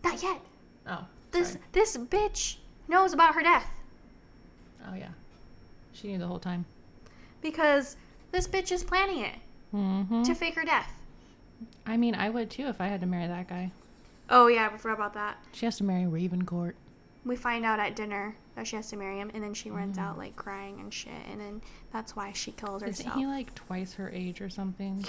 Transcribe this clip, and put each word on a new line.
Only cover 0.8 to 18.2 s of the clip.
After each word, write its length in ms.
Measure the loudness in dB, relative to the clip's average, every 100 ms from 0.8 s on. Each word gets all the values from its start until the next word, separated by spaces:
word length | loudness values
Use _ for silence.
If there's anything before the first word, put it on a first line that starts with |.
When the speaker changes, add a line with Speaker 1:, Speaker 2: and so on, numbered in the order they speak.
| -10
Speaker 2:
Oh, 180 | -10 -10 -18 -2
Speaker 1:
This, 200 | 0 0
Speaker 2:
sorry. 80 | -2 0
Speaker 1:
this 240 | 4 4 2
bitch 600 | 0 2 2 0 -4 -6 -16 -20 2
knows 260 | 6 6
about 220 | 8 8
her 80 | 8
death. 280 | 6 6 4 -6 -10 -16 -20 -20 -20 -20 -20 -20 -20 -18 -12
Speaker 2:
Oh, 60 |
yeah. 160 | -12 -12 -16 -18 -20 -20 -20 -20 -20 -20
She 160 | -14 -6
knew 100 | -4
the 80 | -4
whole 120 | -4
time. 260 | -4 -4 -6 -10 -20 -20 -20 -20 -20 -8
Speaker 1:
Because 560 | -6 4 6 6 4 -6 -16 -20 -4
this 160 | 0 2
bitch 240 | 0 0
is 120 | -2
planning 360 | 2 2 2 0
it 140 | -4 -6 -16 -20 -6
Speaker 2:
Mm-hmm. 480 | 0 2 2 2 2
Speaker 1:
to 120 | 4
fake 200 | 2 0
her 100 | 0
death. 260 | 2 2 0 -10 -14 -20 -20 -20 -20 -18 -18 -12
Speaker 2:
I 140 | -2 2
mean, 160 | 4
I 160 | 2 0
would 180 | 0 -4
too 200 | -4 -4
if 120 | -2
I 60 | -2
had 140 | 0
to 40 | 0
marry 200 | 0 -2
that 220 | -4 -6
guy. 220 | -6 -6 -8 -20 -20 -20 -20 6
Speaker 1:
Oh, 160 | 10 10
yeah, 240 | 10 4
I 40 | 0
forgot 160 | -4
about 200 | -2 -2
that. 220 | -4 -8 -8 -16
Speaker 2:
She 140 | -2 -2
has 100 | 0
to 60 |
marry 200 | 0 2
Ravencourt. 680 | 2 0 0 -2 -2 -2 -4 -8 -20 -20 -20 -12 -6
Speaker 1:
We 100 | -4
find 300 | -2 0 0
out 120 | 0
at 140 | 0
dinner 420 | -4 -6 -4